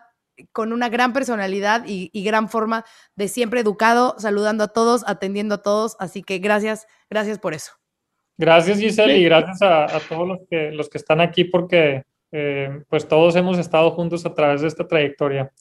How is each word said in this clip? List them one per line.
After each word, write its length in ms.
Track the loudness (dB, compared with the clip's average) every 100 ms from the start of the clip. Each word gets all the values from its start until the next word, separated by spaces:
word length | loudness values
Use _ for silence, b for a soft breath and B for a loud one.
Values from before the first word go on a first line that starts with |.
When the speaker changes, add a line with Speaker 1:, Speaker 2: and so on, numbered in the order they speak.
| _ _ _ _ -12
Speaker 1:
con 200 | -8 -6
una 160 | -4 -2
gran 240 | 0 0
personalidad 680 | 0 -4 -4 -4 -4 0 -2 -2
y, 240 | -10 -8
y 100 | -6
gran 240 | -2 -2 -2
forma 380 | -4 -4 -4 -8 b b -8
de 120 | -6
siempre 320 | -4 -4 -2
educado, 540 | -2 0 2 4 2 -2
saludando 440 | -4 -2 0 -2 -2
a 20 |
todos, 360 | 0 2 2 0
atendiendo 480 | -6 -4 -4 -4 -4
a 60 |
todos. 320 | 0 -2 -2 -6
Así 220 | -10 -10
que 160 | -8 -6
gracias, 480 | 0 0 -2 -6 -12 _ _
gracias 300 | -6 -4 -6
por 160 | -8 -8
eso. 160 | -12 _ _ _ _ _ _ -2
Speaker 2:
Gracias, 400 | 4 6 4 0
Giselle, 360 | 0 4 4 6
Speaker 3:
Sí. 60 |
Speaker 2:
y 20 |
gracias 380 | 6 4 2 0
a, 220 | 4 4 2
a 140 | -2
todos 280 | -6 -6 -6
los 100 | -6 -6
que, 220 | -4 -4
los 180 | -6 -8
que 100 | -10
están 220 | 0 2
aquí 220 | 2 2
porque, 600 | 0 0 2 2 2 0 -8 _ _
eh, 520 | -6 -4 -4 -6 -8 -4
pues 200 | -4 2
todos 280 | 4 4 4
hemos 220 | 0 -2
estado 320 | 0 2 2
juntos 360 | 0 -4 -4 -6
a 60 | 0
través 260 | 0 2
de 60 | -2
esta 200 | -4 -2
trayectoria. 640 | 0 0 -2 -4 -2 -6 _